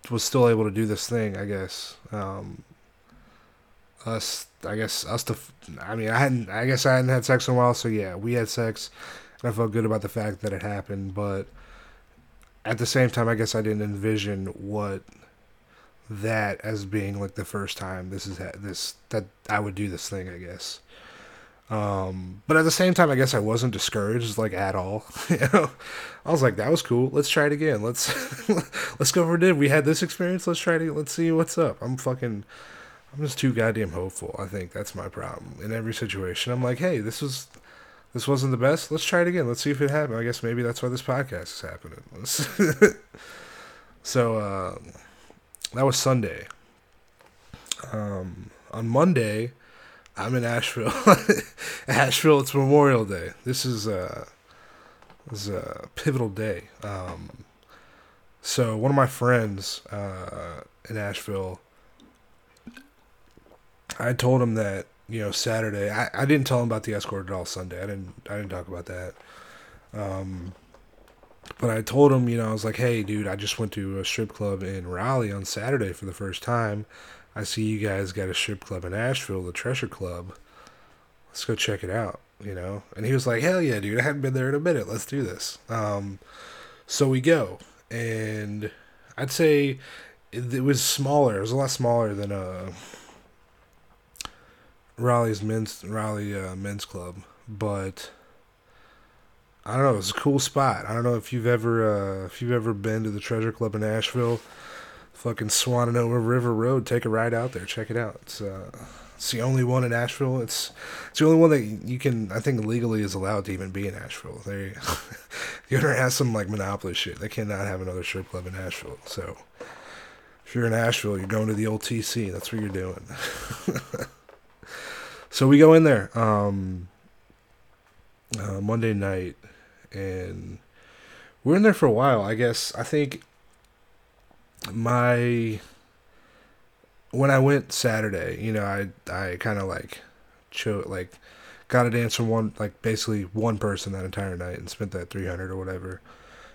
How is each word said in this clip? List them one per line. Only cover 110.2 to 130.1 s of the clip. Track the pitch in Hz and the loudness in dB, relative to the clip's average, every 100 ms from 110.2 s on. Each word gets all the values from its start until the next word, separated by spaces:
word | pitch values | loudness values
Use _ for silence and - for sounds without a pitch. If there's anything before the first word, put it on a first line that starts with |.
| 131 127 | 0 0
It's, | 113 - - - - - - | -2 -4 -6 -10 -14 -14 -10
it's | - | 4
the | 156 | 6
only | 160 | 10
one | 165 | 10
that | 147 | 8
you | 107 107 - 127 | 2 -6 -6 -2
can, | 135 117 104 | 0 0 0
I | 104 | -2
think, | 143 123 | 0 0
legally | 107 120 117 110 | 0 0 2 0
is | 101 | 0
allowed | 95 95 104 98 | -2 -2 -2 -2
to | |
even | 92 95 | -6 -6
be | 95 101 | -4 -6
in | 95 | -6
Asheville. | - - - - 101 | -10 -12 -12 -12 -8
They, | 98 95 - - - - - | -8 -8 -8 -4 -4 -6 -18
<laughs> | - - - - - | -14 -10 -10 -12 -2
the | 135 | 2
owner | 147 | 4
has | 127 127 | 4 2
some, | - 127 | 2 2
like, | 110 98 | 0 -2
monopoly | 104 98 101 95 | -2 -2 -4 -4
shit. | 87 - 80 | -4 -4 -6
They | 107 | -6
cannot | - 104 98 101 | -4 -4 -2 -4
have | 92 | -4
another | 92 90 | -4 -6
strip | 87 95 90 | -6 -6 -8
club | 90 90 | -8 -8
in | 92 | -8
Asheville. | 92 - - 64 - | -8 -8 -12 -14 -12
So | - - - - - - - - - - - - - - | -10 -10 -12 -18 -18 -18 -16 -18 -18 -20 -20 -20 -20 -8
if | |
you're | 123 117 | -2 0
in | |
Asheville, | 113 117 117 104 98 | 2 2 0 0 -2
you're | 95 | -2
going | 107 110 | 0 0
to | 107 | 0
the | 110 | 0
old | 107 | -2
T | - 117 | -2 -4
C. | - 120 101 | -2 -2 -4
That's | 90 - | -4 -6
what | 113 | -4
you're | 104 | -4
doing. | 95 92 90 87 127 - - - - - | -4 -4 -8 -12 -8 -8 -8 -10 -6 -6
<laughs> | - - - - - - - _ _ - - - - - - - | -6 -8 -10 -10 -12 -20 -20 _ _ -18 -14 -14 -14 -14 -18 -10
So | - 135 | 4 8
we | 143 | 12
go | 160 | 12
in | 160 | 12
there, | 156 117 101 117 | 10 6 4 2
um, | 110 104 101 98 92 92 87 - _ _ _ _ _ _ _ _ _ _ _ _ _ 107 | 4 4 4 0 -2 -6 -10 -18 _ _ _ _ _ _ _ _ _ _ _ _ _ -8
uh, | 101 98 | -6 -4
Monday | 101 117 113 | -2 0 0
night, | 104 98 95 90 - - - - _ - | 0 0 -2 -4 -10 -20 -20 -20 _ -16
and | 98 95 | -10 -6